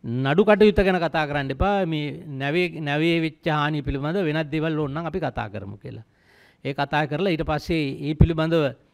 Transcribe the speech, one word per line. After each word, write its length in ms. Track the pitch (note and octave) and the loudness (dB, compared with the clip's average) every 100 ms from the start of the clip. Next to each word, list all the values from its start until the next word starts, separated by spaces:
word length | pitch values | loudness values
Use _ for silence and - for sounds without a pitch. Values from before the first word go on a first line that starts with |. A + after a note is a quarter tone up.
නඩු 380 | A#2 B2 C3+ D#3 G#3+ | -4 -2 2 4 4
කටයුත්ත 340 | G#3 G#3+ G#3 | 8 6 6
ගැන 160 | G3 F#3 | 2 2
කතා 280 | E3 E3 D3+ | 0 0 0
කරන්න 240 | C#3+ C3+ | -2 -2
එපා. 340 | C3+ F#3+ G3+ F3+ | 0 0 2 0
මේ 380 | D#3 D3 D3 D#3+ | -2 -4 -8 -10
නැවේ, 520 | C3+ C#3 E3 F3+ D#3+ | -6 -2 0 0 -4
නැවේ 360 | D3 D3 E3 E3 | -2 0 2 2
වෙච්ච 240 | D#3+ D3+ E3+ | -2 -4 -2
හානිය 340 | D3+ D3 D3+ | 0 0 -2
පිළිබඳව 420 | C3+ C#3 D3 F#3 E3+ | -4 -4 -2 -2 0
වෙනත් 240 | D#3 D3+ | -2 -2
දේවල් 300 | D#3 D#3+ D#3 | -2 -2 -2
ඕන 120 | D3 | -4
නම් 120 | C#3+ E3+ | -4 -6
අපි 140 | F3 | -4
කතා 280 | D3+ A#2 G#2+ | -4 -4 -8
කරමු 280 | G2+ G2 G#2 | -8 -10 -12
කියලා. 280 | - A2+ - _ _ _ - _ C3+ | -14 -16 -18 _ _ _ -20 _ -8
ඒ 80 | |
කතා 300 | C#3 C#3+ D3 D3+ | -4 -2 0 -2
කරලා 240 | D3+ G3 | -2 0
ඊට 120 | D#3+ D#3 | -2 -2
පස්සේ 380 | D3+ - E3 C#3+ C3+ | -4 -2 -2 -2 -4
ඒ 120 | C#3+ D#3 | -6 4
පිළිබඳව 480 | D#3+ D#3+ D#3+ E3 C#3+ A#2+ _ | 4 6 2 2 2 -2 _